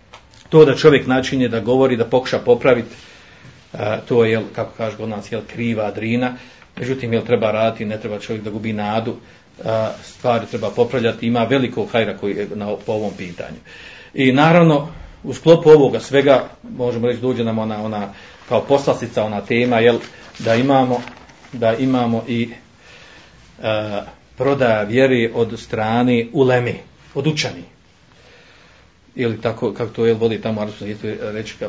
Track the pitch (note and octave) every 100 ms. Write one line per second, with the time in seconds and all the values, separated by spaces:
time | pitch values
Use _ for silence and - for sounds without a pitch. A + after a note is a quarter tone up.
0 | _ - _ - - D#3+ C#3+ B2 D#3 C3
1 | G#2 C3 B2+ C3+ A#2+ A2+ G#2+ C3 C3+ A#2
2 | A2+ C3 - B2 B2 A#2+ C#3 A#2+ A#2 -
3 | - - - - - - - A2+ A2 A2
4 | - A#2+ A2+ A2+ F#2+ - A2 - A2 G#2
5 | A2 G#2 - A2 G2+ - A#2 G#2+ G#2 G#2
6 | A2 A#2+ B2 B2 - - - - B2 C3
7 | A#2+ A2+ - A#2 A2 G#2+ A2+ A2 G#2 G#2
8 | A2 G#2 - A2 G#2+ G2+ A2 G#2 G#2 A2
9 | A2+ - - - _ - A2 A2 A2 -
10 | - - B2 A#2 G#2+ A2+ G#2 B2 A#2+ C3
11 | A2+ A2 A#2 A#2+ A2 C3+ A#2+ A2+ G2+ A#2
12 | G#2 F#2+ G2+ G2 G#2 G#2 G#2 G2+ - G#2+
13 | G#2 F#2 F2+ E2+ - - - - - -
14 | - - C3 C3 D#3 E3+ E3 D3+ - -
15 | - - - A#2+ D#3+ E3 D#3 D#3 C3 A2
16 | - C#3 C#3 B2 - - - C3 B2 A#2
17 | A#2+ A2+ B2+ A#2 A2+ A2+ A2 G#2+ A2 G#2
18 | G2 - - - - A2 - C#3+ C#3+ A#2+
19 | A2+ A#2+ G#2+ G#2 G2+ A#2 B2 A#2 A#2 A#2
20 | - - - - A2+ A#2 C#3 C3+ B2+ B2
21 | - - - - - A#2+ A2+ A#2 C3 B2+
22 | A#2+ A2+ B2 A#2 A#2 - - _ - -
23 | - - - - - - A2 G#2+ G#2+ G2+
24 | - - _ - C3+ C#3 A#2+ G#2+ G#2 B2
25 | C3+ B2+ A2+ A#2+ A2 A2+ - A2 A2 A#2
26 | B2 A#2 A#2 D3+ B2+ B2 A2+ F2 - -
27 | - D3 D3+ D3+ - F2 - _ _ _
28 | _ _ - - - - - _ _ _
29 | _ - A#2 A2 A#2 A2 A2+ G2 A2+ A#2+
30 | A#2 A2 A2+ G#2 A2+ G#2+ G#2 - G2+ G#2
31 | G#2+ G#2+ G#2+ G#2+ G#2+ -